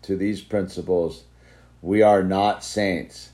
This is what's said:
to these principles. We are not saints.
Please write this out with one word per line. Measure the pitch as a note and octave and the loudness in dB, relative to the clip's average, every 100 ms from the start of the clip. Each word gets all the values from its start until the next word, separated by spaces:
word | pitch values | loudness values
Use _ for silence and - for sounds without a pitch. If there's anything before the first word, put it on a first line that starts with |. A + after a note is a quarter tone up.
to | - F#2+ | -6 -4
these | G2 G2+ | -2 -6
principles. | - G#2 F#2+ - E2+ F2+ E2 - - _ - - - _ | -4 -4 -4 -8 -2 0 -2 -6 -20 _ -20 -20 -20 _
We | E2 G#2 | -2 4
are | G#2+ G#2 | 6 6
not | F#2 F#2+ G#2 - | 2 0 0 -2
saints. | - - G2+ E2+ - - - | -6 -4 -2 -2 -8 -18 -20